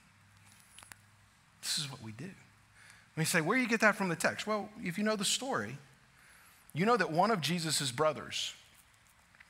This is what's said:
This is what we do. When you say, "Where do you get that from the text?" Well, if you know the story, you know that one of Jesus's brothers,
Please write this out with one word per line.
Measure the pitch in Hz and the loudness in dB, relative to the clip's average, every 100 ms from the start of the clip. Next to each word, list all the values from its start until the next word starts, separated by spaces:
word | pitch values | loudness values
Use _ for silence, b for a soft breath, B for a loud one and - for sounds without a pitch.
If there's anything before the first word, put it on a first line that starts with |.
| - - - - - - - - - - - - - _ _ _ | -20 -20 -20 -20 -20 -20 -20 -20 -20 -20 -20 -20 -20 _ _ _
This | - - | -4 -2
is | 139 | -2
what | - | -8
we | 110 | -12
do. | 107 180 180 - _ _ B B B B - | -12 -14 -16 -20 _ _ B B B B -2
When | |
you | 160 | 2
say, | 175 | 2
"Where | 156 254 | 4 2
do | |
you | 247 | 2
get | 226 | 4
that | 220 196 | 4 4
from | 190 | 0
the | 160 | 0
text?" | - - - | 0 -2 -4
Well, | 214 202 - | -4 -6 -8
if | 185 170 | -6 -2
you | |
know | 214 214 | 0 0
the | 208 | 0
story, | - 269 185 104 139 - - - B B B B B B | -2 -2 -4 -4 -8 -16 -20 -20 B B B B B B
you | 143 208 | 0 2
know | 240 | 4
that | 160 | 4
one | 156 202 | 4 4
of | 220 | 2
Jesus's | 139 180 160 - 143 | 0 -2 0 0 0
brothers, | 120 156 123 - - - - - - - _ - - _ - | 2 2 0 -4 -6 -6 -8 -18 -20 -20 _ -20 -20 _ -20